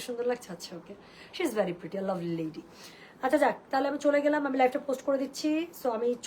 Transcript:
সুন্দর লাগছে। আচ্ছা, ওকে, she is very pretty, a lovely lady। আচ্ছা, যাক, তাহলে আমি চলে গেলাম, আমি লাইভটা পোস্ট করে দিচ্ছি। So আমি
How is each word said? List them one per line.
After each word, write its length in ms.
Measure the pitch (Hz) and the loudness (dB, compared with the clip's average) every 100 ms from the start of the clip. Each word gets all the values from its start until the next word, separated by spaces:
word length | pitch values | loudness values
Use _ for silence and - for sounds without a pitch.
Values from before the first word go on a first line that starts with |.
| - | -8
সুন্দর 180 | 240 247 | -2 -2
লাগছে। 180 | 240 - 175 | -2 -6 -12
আচ্ছা, 160 | - 175 | -12 -14
ওকে, 140 | - 202 - - - - | -14 -18 -20 -20 -16 -2
she 60 | 339 | 0
is 40 | 214 | 2
very 140 | 190 175 | 0 0
pretty, 180 | 160 196 | -6 -4
a 20 | 190 | -2
lovely 240 | 185 170 165 | -2 -2 -2
lady। 220 | 160 156 - - - - - - | -4 -6 -16 -20 -20 -20 -20 -4
আচ্ছা, 140 | 262 294 | 2 4
যাক, 120 | 269 202 - | 4 2 -2
তাহলে 160 | 269 277 | 0 0
আমি 80 | 285 294 | 2 4
চলে 140 | 285 294 | 4 4
গেলাম, 160 | 302 285 | 2 0
আমি 80 | 269 | 4
লাইভটা 180 | 254 269 - | 4 4 -4
পোস্ট 140 | 254 - | -4 0
করে 100 | 269 | 0
দিচ্ছি। 260 | 269 - 302 311 339 - | 0 -2 0 0 -2 -4
So 80 | 254 220 | -2 0
আমি 100 | 240 240 | 0 -2